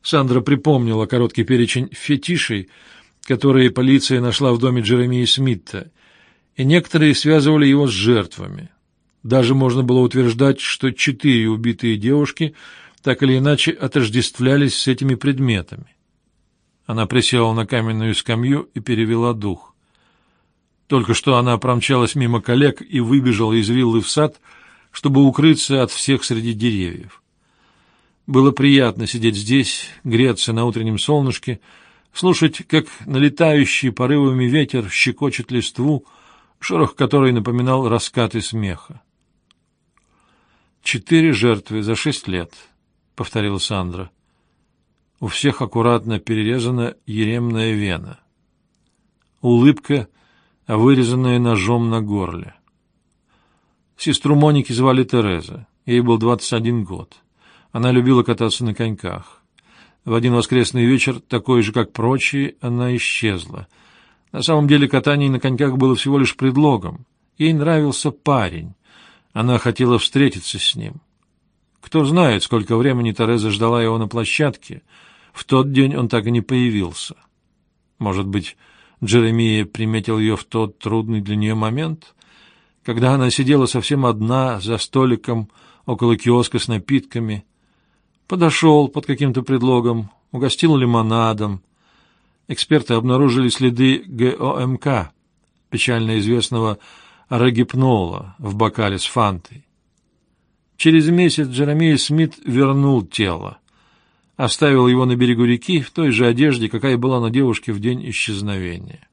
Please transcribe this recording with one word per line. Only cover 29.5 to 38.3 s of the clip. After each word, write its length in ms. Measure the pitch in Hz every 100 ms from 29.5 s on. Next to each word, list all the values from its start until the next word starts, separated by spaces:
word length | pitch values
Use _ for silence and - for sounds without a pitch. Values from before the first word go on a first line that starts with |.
| 135 120 - - -
греться 480 | 131 113 127 104 -
на 120 | 113
утреннем 340 | 120 113 110 107
солнышке, 640 | - 147 135 110 - 113 _ _ _ _ _
слушать, 540 | - 185 175 160 - -
как 200 | 156 156 - -
налетающий 840 | 135 143 143 165 147 135 - 131
порывами 520 | 110 127 147 139 127
ветер 460 | 123 147 139 131 98
щекочет 600 | - 127 117 143 - 113
листву, 560 | 123 - - 139 143 _ _ _ _ _ _
шорох 360 | - 175 143 -
которой 360 | 127 147 131
напоминал 560 | 123 110 120 127 131 123
раскаты 520 | 117 - 123 110